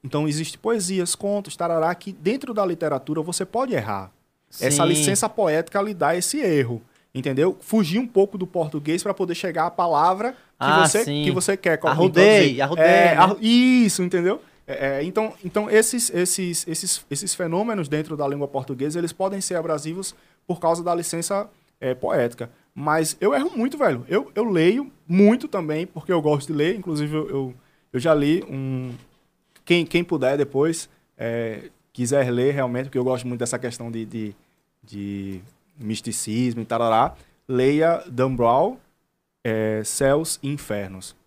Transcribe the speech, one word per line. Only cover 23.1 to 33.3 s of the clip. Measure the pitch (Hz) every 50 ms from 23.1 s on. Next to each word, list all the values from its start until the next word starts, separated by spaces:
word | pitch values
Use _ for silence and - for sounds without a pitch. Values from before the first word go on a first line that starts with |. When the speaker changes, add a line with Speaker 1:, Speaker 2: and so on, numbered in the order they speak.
| - _
Speaker 1:
eu | 175 208 285
erro | 262 277 349 381
muito, | 262 226 277 -
velho. | 294 285 202 143 117 120
Eu, | - 160 214 269 - -
eu | 202 226
leio | 233 196 165 160 175 214 262 285 - _ _ _
muito | - 170 190 202 208 226 254 -
também, | 302 - 196 170 156 151 156 175
porque | 185 _ 165 - -
eu | 185 170
gosto | 147 151 151 143 143
de | - 156
ler. | 147 147 165 202
Inclusive, | 214 180 180 156 147 147 147 151
eu, | 156 156 -
eu, | - 139 135 131 123 127 _ _ _ _ _ _ -
eu | 127
já | 123 170 156
li | 151 143 143 160 185 - -
um, | 131 135 135 131 131 127 127 127 120 - - _ _ _ _ _ _ _ _ _ _ _ _
quem, | - 170 175 165
quem | - - 175 175
puder | 175 180 147 127 127 139
depois, | 143 139 139 - 135 143 165 165 160 - _ _ _ _ _ _
é, | _ 117 117 117 117 117 113 110 - - - _ _ _ _ _
quiser | - 123 117 135 143 135 123
ler | 120 123 135 139 143
realmente, | 139 135 123 120 123 135
porque | 135 -
eu | 131 123
gosto | 131 131 123 123
muito | 123